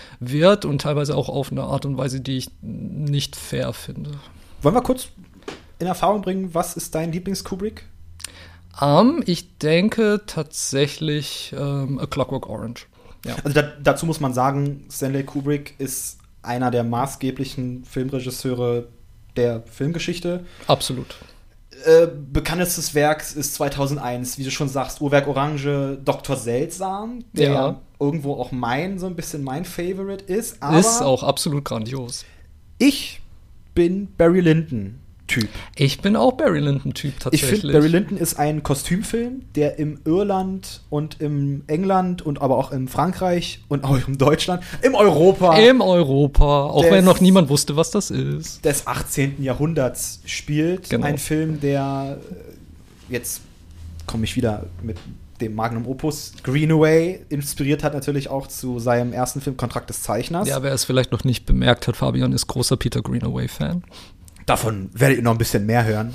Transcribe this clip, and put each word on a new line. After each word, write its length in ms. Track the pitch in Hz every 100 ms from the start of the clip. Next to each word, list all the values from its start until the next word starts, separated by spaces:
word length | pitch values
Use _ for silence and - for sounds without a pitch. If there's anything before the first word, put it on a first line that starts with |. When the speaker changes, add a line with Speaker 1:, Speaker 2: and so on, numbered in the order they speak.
| - -
Speaker 1:
wird 440 | 123 143 175 208
und 160 | 185 143
teilweise 340 | 147 147 147 143
auch 120 | -
auf 220 | 143 135
eine 140 | 139
Art 220 | 135 139 143
und 100 | 131
Weise, 220 | 135 131
die 160 | 131 131
ich 140 | - -
nicht 720 | 113 107 - 143 147 143 -
fair 380 | - - 135 127
finde. 400 | 120 - - 147 143 - - - -
Speaker 2:
Wollen 140 | 143 240
wir 60 |
kurz 260 | 240 254 - - - - - - - -
in 80 | 175
Erfahrung 340 | 170 180 208
bringen, 280 | 185 190 190
was 220 | 170 175 -
ist 180 | -
dein 160 | 160 165
Lieblings-Kubrick? 720 | 165 196 190 - 185 208 - - - - - - - - - - -
Speaker 1:
Ähm, 420 | 143 147 233 330
ich 320 | 202 170 - -
denke 640 | 151 165 208 - 214 208 -
tatsächlich, 1300 | - 147 - - 139 143 - 156 147 143 - - 139
ähm, 400 | 143 139 135 135
A 80 | 147
Clockwork 400 | 143 127 135 -
Orange. 380 | - 113 123 - _ - -
Ja. 100 | - 120
Speaker 2:
Also 180 | 160 147
da, 20 | 147 -
dazu 220 | 143 143 165
muss 140 | 156
man 140 | 139
sagen, 500 | 127 131 139 143 139 -
Stanley 340 | - 135 139
Kubrick 500 | 139 147 139 147 143 -
ist 400 | 135 - - - - -
einer 280 | - 123 127
der 140 | 120
maßgeblichen 1000 | 117 117 139 - 131 131 139 - 127 123
Filmregisseure 1040 | - 139 131 135 127 123 135 123 123 120 120 - - - - -
der 260 | 120 113
Filmgeschichte. 840 | - - 139 165 - 175 175 180 180 - -
Speaker 1:
Absolut. 500 | 143 - 127 - - - - - _ - 131 139
Speaker 2:
Äh, 200 | 165 165 143 139
bekanntestes 600 | 143 151 165 180 175 147
Werk 280 | 151 147 151
ist 320 | - 156 135
zweitausendeins, 840 | - 147 143 139 143 123 123 123 -
wie 60 |
du 60 | 131
schon 180 | - 143
sagst, 320 | 135 127 -
Uhrwerk 260 | 143 143 139
Orange, 720 | 135 147 147 143 143 139 135
Doktor 320 | 139 - - 131
Seltsam, 880 | 113 120 165 185 190 196 226 247 -
der 180 | - 143
Speaker 1:
Ja. 280 | 135 135 - - -
Speaker 2:
irgendwo 360 | 143 160 139
auch 180 | 135 123
mein, 460 | 127 117 120 135 190
so 80 | 185
ein 100 | 170
bisschen 260 | - 151
mein 220 | 135 139
Favorite 600 | 180 - 175 190 196 196 -
ist. 320 | 196 233 -
Aber 160 | 170 160
Speaker 1:
Ist 220 | 214 226
auch 200 | 139 127
absolut 420 | 131 135 175 143
grandios. 600 | 139 117 110 135 120 - - - - - - -
Speaker 2:
ich 420 | 269 269 - - - - - - -
bin 340 | - 170 190 196 -
Barry 240 | 165 185
Lyndon-Typ. 1120 | 175 156 160 120 98 120 - - - 131 107 - - -
Speaker 1:
Ich 240 | 139 -
bin 160 | 202 220
auch 160 | 254
Barry 280 | 254 302 156
Lyndon-Typ, 520 | 143 139 139 - 143
Speaker 2:
Ich 60 | -
Speaker 1:
tatsächlich. 380 | 139 147 139 208
Speaker 2:
find, 120 | 151
Barry 140 | 151 151
Lyndon 280 | 170 202 196
ist 220 | 165 -
ein 240 | 147 151
Kostümfilm, 800 | - 143 - 175 - 226 240 262 -
der 240 | - 147 -
im 220 | 151 151 156
Irland 720 | 175 202 190 190 190 - - -
und 320 | 147 156 -
im 420 | 147 147 139 139 -
England 560 | 156 190 185 180 180
und 180 | 156 143
aber 160 | 139 127
auch 160 | -
im 160 | 135 131
Frankreich 720 | - 160 185 185 175 170 - -
und 160 | 143
auch 140 | 139 135 127
in 80 | 135
Deutschland, 460 | 135 156 - 175 - -
im 120 | 262
Europa 640 | 240 208 151 180 190 180 165
Speaker 1:
Im 240 | 226 254
Europa, 800 | 190 180 147 135 143 - 147 143
auch 180 | 143 160
Speaker 2:
des 60 | 170
Speaker 1:
wenn 140 | 190
noch 160 | 185 -
niemand 300 | 185 190 143
wusste, 260 | 143 - 147
was 140 | 160
das 200 | 208 -
ist. 540 | 131 135 147 165 -
Speaker 2:
des 220 | 151 143 -
achtzehnten 560 | 123 - - 139 139
Jahrhunderts 800 | 135 123 151 156 127 - - -
spielt. 640 | - - - 147 165 185 -
Speaker 1:
Genau. 160 | - 147
Speaker 2:
Ein 120 | 147
Film, 420 | - 156 160 156
der, 560 | 143 139 139 139 139 139 - 180 - - - - - - -
äh, 20 |
jetzt 300 | 123 - - - - - - - - -
komme 180 | 113
ich 120 | 110 -
wieder 280 | 120 104 85 -
mit 140 | 117 95 - - - -
dem 120 | 113
Magnum 320 | 107 113 113 120
Opus, 460 | 131 156 147 - -
Greenaway, 760 | - 143 156 160 156 160 170 185 -
inspiriert 560 | 147 143 - 139 147
hat 80 | 147
natürlich 380 | 143 - 139 139
auch 160 | 139 -
zu 320 | - 131 120
seinem 340 | 117 120 120
ersten 300 | 120 123 139
Film 160 | 143 131
Kontrakt 320 | 123 123 -
des 100 | -
Zeichners. 460 | - 107 127 170 170
Speaker 1:
Ja, 140 | 139
wer 100 | 139
es 120 | 135 -
vielleicht 260 | 131 123
noch 120 | 117
nicht 200 | 135 117
bemerkt 420 | - 127 123 123 -
hat, 60 | -
Fabian 360 | 135 123 127
ist 140 | 131 -
großer 320 | - 123 135
Peter 240 | 123 123
Greenaway-Fan. 800 | 120 123 127 123 127 - - 175 - - - - - - -
Speaker 2:
Davon 420 | 120 117 104 95
werdet 260 | 110 139 131
ihr 40 |
noch 80 | 117
ein 60 | 113
bisschen 280 | 113 110 101
mehr 180 | 120
hören 300 | 113 107 113